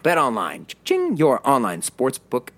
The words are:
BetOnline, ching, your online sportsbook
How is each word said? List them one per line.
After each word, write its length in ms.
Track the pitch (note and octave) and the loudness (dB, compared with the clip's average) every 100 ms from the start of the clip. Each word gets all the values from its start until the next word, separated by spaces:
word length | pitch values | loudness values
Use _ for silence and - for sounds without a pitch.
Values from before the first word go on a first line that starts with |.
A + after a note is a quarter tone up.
BetOnline, 720 | - E3+ C#3 A2+ E2+ D#2+ D#2+ - | 0 2 2 0 -4 -6 -14 -16
ching, 320 | - F#4 F4+ F3+ | -4 -2 0 2
your 280 | D3+ B2+ - | 2 2 2
online 340 | C#3 A2 F2 | 2 2 -4
sportsbook 680 | - - B2+ C3 - B2 - | -8 -2 -4 -4 -6 -6 -6